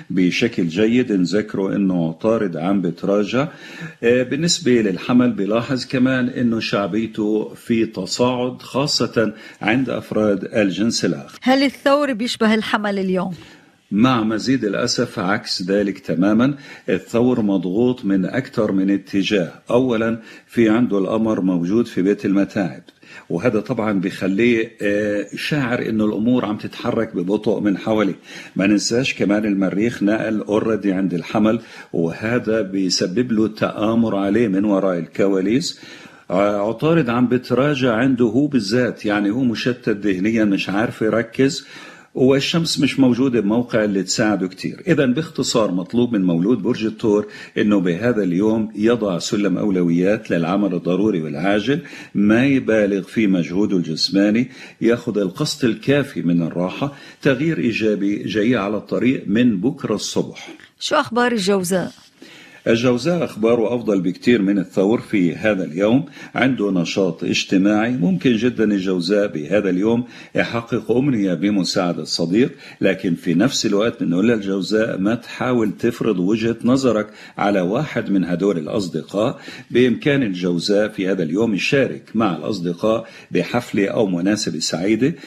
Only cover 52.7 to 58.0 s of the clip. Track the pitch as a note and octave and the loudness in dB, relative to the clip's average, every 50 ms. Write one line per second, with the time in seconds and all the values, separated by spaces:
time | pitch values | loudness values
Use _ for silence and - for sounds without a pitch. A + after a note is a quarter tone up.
52.7 | A2 A2 G#2 G2 G2+ G2 F2+ - - A#2+ A2+ G2+ F#2+ F#2 E2 D2 E2+ F#2+ G#2 G#2 | 2 2 4 2 0 -2 -4 -4 -2 0 2 2 2 2 0 0 0 -2 0 2
53.7 | G2 F#2 E2 E2 D#2+ D2 - - E2 G2 G2+ G#2 G#2+ A2+ C3 B2+ - - - - | 2 0 0 -2 -2 -4 -2 0 2 2 2 4 2 2 0 -2 -6 -14 -20 -20
54.7 | - _ - A2+ A2+ - - - G2+ G#2 G2+ F#2 F2 - D3+ D3 - - - A#2+ | -8 _ 2 2 2 2 0 -2 -2 -2 -2 -2 -2 -4 -4 -4 -2 0 0 0
55.7 | G#2+ G#2 - - C#3 D3 C3+ - - E2+ D#2+ E2+ F2 E2+ E2 D#2+ - - F2+ F#2 | 0 0 0 0 0 2 0 -2 -6 -2 0 2 2 2 0 -2 -2 -4 -4 -4
56.7 | F#2 - C#3 C#3+ C#3 - - - - - - D3 C3+ A#2 C#3+ E3 D#3+ - - A#2+ | -4 -4 -6 -6 -6 -10 -18 -20 -20 -2 0 0 2 2 0 -2 -2 0 0 -2
57.7 | A2 G#2 A2 A2 G#2 F#2+ | 0 0 0 0 0 0